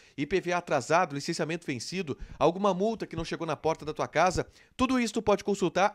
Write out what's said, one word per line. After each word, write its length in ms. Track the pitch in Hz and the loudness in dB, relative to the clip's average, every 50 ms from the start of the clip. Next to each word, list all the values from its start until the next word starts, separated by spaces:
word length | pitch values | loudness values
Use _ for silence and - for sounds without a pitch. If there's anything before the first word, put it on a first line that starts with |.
| - - _ | -20 -16 _
I 120 | - 147 | -8 -4
P 120 | 143 196 180 | -2 -2 -2
V 140 | 151 175 175 | -2 -2 -2
A 60 | 175 | -4
atrasado, 560 | 170 - 165 143 120 - 151 175 185 156 139 | -2 0 0 0 2 2 2 2 2 2 -2
licenciamento 500 | 143 - - 170 - 165 147 165 175 - | -6 -6 -4 -4 -4 -4 -4 -4 -6 -6
vencido, 500 | - 139 120 - - 165 185 185 143 123 - - - - | -6 -6 -6 -6 -6 -6 -6 -4 -4 -6 -8 -10 -12 -2
alguma 340 | - 131 160 170 190 202 202 | 2 2 2 2 2 2 2
multa 360 | 185 175 196 226 226 - 180 | 2 2 0 -2 -2 -4 -6
que 80 | - - | -8 -8
não 100 | 165 165 | -8 -6
chegou 220 | - 170 143 165 | -6 -6 -6 -4
na 80 | 160 147 | -6 -6
porta 280 | - - 151 160 - 147 | -2 0 -2 -2 -2 -4
da 120 | 147 151 | -8 -4
tua 120 | - 139 | -4 -4
casa, 380 | 120 - 147 170 185 170 160 135 - - - - _ _ | 0 2 4 4 4 2 0 -2 -4 -10 -20 -20 _ _
tudo 220 | - 254 262 262 254 | -2 0 2 2 2
isso 160 | 233 214 - | 0 0 -2
tu 80 | 240 214 | 0 2
pode 200 | 214 202 196 - | 2 2 2 2
consultar 480 | 208 202 - 196 165 - 175 190 208 - | 0 0 0 0 0 2 4 2 2 2